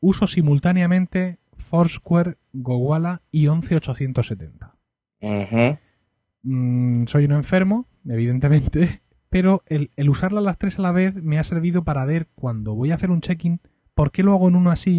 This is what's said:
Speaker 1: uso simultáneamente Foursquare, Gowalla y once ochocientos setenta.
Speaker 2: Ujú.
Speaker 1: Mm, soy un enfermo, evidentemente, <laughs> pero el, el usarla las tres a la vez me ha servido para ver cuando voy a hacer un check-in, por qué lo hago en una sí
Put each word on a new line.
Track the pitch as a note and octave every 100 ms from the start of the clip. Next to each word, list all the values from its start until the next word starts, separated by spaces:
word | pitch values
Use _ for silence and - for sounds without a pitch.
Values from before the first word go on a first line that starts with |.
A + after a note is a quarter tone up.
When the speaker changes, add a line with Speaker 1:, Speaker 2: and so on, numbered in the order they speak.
Speaker 1:
uso | F3+ F#3 G3+
simultáneamente | F3+ D3+ C#3+ F3 F3+ F3 F#3 F3+ F#3 F#3 F3 _ -
Foursquare, | - E3 E3+ - - E3+ F3 - _
Gowalla | C3 B2 B2 C3+ D#3 E3+ F3 _
y | D#3 D3
once | E3 - D#3+
ochocientos | - B2+ C3+ B2 -
setenta. | G2+ D#2 - - _ _ _ _ _
Speaker 2:
Ujú. | G#2+ G#2 G2 A2+ B2 D3+ _ _ _ _ _ _
Speaker 1:
Mm, | B2+ C3 B2 B2 B2 A#2+ A#2
soy | D3 C#3+
un |
enfermo, | D3 C3+ F#3 F#3+ A3+ - _ C3+
evidentemente, | A2+ A#2+ B2+ C#3+ D3+ - D3+ F3 - _
<laughs> | _ _
pero | F#3 F#3 G3 -
el, | D3+ C#3+ -
el | C#3+
usarla | C3+ F#3+ G#3
las | G3+ F3
tres | G3 -
a |
la | F3+
vez | F3+ F#3+ F#3+
me | D#3 D3+
ha |
servido | D#3 E3 F3 F3
para | D#3+ C#3 C3+
ver | E3 - -
cuando | B2+ A2 G#2+
voy | G#2+ C#3+
a | E3
hacer | F#3
un | E3+
check-in, | - E3 E3+ E3+ _ _ _
por | - D3
qué | -
lo | G3
hago | G3 F#3
en | F3+
una | F3 E3+
sí | F#3+